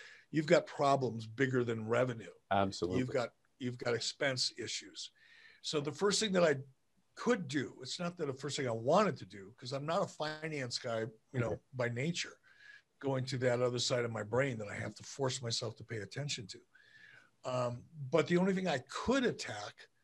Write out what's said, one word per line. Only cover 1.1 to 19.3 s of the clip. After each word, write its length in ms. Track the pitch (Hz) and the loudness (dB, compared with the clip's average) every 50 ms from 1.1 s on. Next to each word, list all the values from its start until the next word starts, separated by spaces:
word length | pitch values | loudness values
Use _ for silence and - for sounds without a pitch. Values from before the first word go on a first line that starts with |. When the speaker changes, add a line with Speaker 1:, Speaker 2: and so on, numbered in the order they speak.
| 110 113 110 110 | -2 -4 -8 -6
Speaker 1:
bigger 360 | 110 - 135 131 127 127 120 | -2 0 2 2 4 2 2
than 240 | 117 117 113 110 107 | 2 0 -2 -2 2
revenue. 380 | 113 120 127 127 120 113 101 - - - _ - | 2 4 4 2 0 -4 -8 -14 -16 -12 _ 0
Speaker 2:
Absolutely. 480 | 98 98 98 98 98 - - 87 92 92 | 2 4 4 2 0 0 -2 0 2 0
Speaker 1:
You've 140 | 127 127 - | 0 0 0
got, 160 | 131 117 113 - _ _ _ _ - | 0 0 -2 -4 _ _ _ _ -8
you've 180 | 131 123 123 123 | -6 -6 -6 -4
got 160 | - 127 117 | -2 0 0
expense 580 | 110 - - - - 151 139 131 127 - - - - | 0 0 -4 -2 0 0 0 2 0 -2 -2 -4 -6
issues. 540 | 110 107 - - - - - - - - - _ _ - - - - - - _ | -8 -6 -6 -8 -8 -10 -12 -14 -14 -14 -16 _ _ -20 -20 -20 -20 -20 -20 _
So 180 | - - - 151 | -6 -4 -2 -2
the 120 | 143 151 135 | -2 -2 -2
first 260 | - 196 208 190 - | 0 2 2 2 2
thing 140 | 220 220 185 | 2 2 4
that 100 | 185 175 | 6 6
I 120 | 160 147 135 131 - - _ _ _ _ _ _ _ _ | 6 6 4 0 -10 -16 _ _ _ _ _ _ _ _
could 320 | - - - 247 208 175 131 | -4 0 2 2 2 0 -2
do, 260 | 135 147 123 - - - | -2 -2 -2 -4 -6 -10
it's 180 | - 127 - - | -10 -10 -8 -6
not 180 | 175 175 175 175 | -4 -6 -4 -4
that 80 | 160 | -4
the 80 | 139 131 | -4 -4
first 240 | 131 - 151 131 - | -4 -6 -6 -4 -2
thing 100 | 143 123 | -2 -2
I 40 | |
wanted 440 | 113 113 113 123 156 190 220 190 139 123 | -2 -2 2 4 4 6 6 4 2 -2
to 80 | - | -8
do, 280 | 95 101 101 95 95 117 - | -14 -16 -16 -16 -18 -18 -16
'cause 140 | - 123 131 | -10 -8 -6
I'm 120 | 139 143 | -6 -4
not 160 | 151 165 196 | -2 0 0
a 60 | 185 - | 0 -2
finance 720 | - - 156 151 156 156 156 160 156 147 131 120 - - | -4 -4 -6 -6 -6 -6 -8 -6 -6 -6 -6 -4 -6 -6
guy, 220 | - 123 113 113 113 113 117 - _ _ - | -4 -4 -2 -2 -2 -4 -6 -12 _ _ -2
you 60 | 131 | -2
know, 120 | 120 113 | -2 -2
Speaker 2:
Okay. 100 | 104 101 _ _ - | -2 -6 _ _ -6
Speaker 1:
by 140 | 127 123 120 | -2 -2 -2
nature, 460 | 120 120 131 165 170 - - - - - _ _ - - - - - - _ _ _ - | -2 -2 -2 -2 -2 -2 -4 -8 -10 -18 _ _ -20 -20 -20 -20 -20 -20 _ _ _ -8
going 240 | - 139 135 131 127 | -4 -2 -2 -2 -2
to 120 | 127 131 127 | -4 -2 0
that 240 | 123 123 120 120 | 2 2 2 4
other 180 | 123 123 123 120 | 2 2 2 0
side 240 | 117 - 123 123 120 | 0 0 0 0 0
of 80 | 117 | 0
my 120 | 113 110 107 | -2 -4 -4
brain 340 | 104 113 123 139 139 127 110 | -2 0 0 0 0 -2 -4
that 100 | 107 101 | -6 -8
I 80 | 98 | -6
have 180 | - 113 113 110 | -6 -6 -8 -8
to 80 | - - | -12 -14
force 380 | - - - 135 127 123 - | -12 -6 -2 -2 -2 -2 -2
myself 340 | 131 117 117 - - 110 - - | -4 -4 -4 -4 -4 -6 -8 -10
to 60 | 120 | -12
pay 140 | - 117 113 | -10 -8 -8
attention 500 | 98 - - 135 143 147 - - 120 - | -8 -8 -8 -6 -6 -6 -6 -6 -8 -10
to. 120 | - - - _ _ - - _ - - - - - - - _ _ _ - | -14 -18 -20 _ _ -20 -20 _ -20 -20 -20 -20 -20 -20 -20 _ _ _ -6
Um, 380 | 127 127 127 123 120 120 120 - - - 156 139 127 | -4 -2 -2 -2 -2 -4 -6 -10 -14 -14 -12 -4 2
but 180 | - 165 151 - | 4 4 6 6
the 100 | 170 175 | 6 4
only 160 | 180 196 196 | 6 4 4
thing 140 | 180 190 180 | 2 2 0
I 120 | 151 135 - - | 0 0 -2 -4
could 340 | - - - - 240 277 247 | -8 -4 0 2 4 4 4
attack 600 | 214 | 2